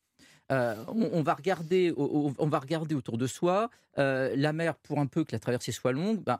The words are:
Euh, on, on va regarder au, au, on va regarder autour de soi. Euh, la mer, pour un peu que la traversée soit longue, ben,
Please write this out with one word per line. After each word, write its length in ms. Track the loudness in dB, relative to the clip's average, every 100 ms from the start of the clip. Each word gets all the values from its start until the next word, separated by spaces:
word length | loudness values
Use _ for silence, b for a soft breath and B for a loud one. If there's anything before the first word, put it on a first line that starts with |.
| _ b b b -2
Euh, 240 | 0 0 -2 -4
on, 200 | 0 0
on 100 | 2
va 120 | 0 0
regarder 560 | 0 -2 0 2 2
au, 120 | 2
au, 300 | 0 0 0 0
on 100 | 0
va 120 | 0
regarder 360 | 0 -4 -2 -4
autour 220 | -2 -2
de 100 | -2
soi. 420 | 0 0 2 -2 b b 0
Euh, 360 | 2 2 0 2
la 160 | 0
mer, 240 | 0 -2 -4
pour 240 | -4 0
un 60 | 0
peu 180 | 0
que 80 | -2
la 80 | -2
traversée 320 | 0 -2 -2
soit 220 | -2 0
longue, 280 | 0 0 0
ben, 160 | 0 -2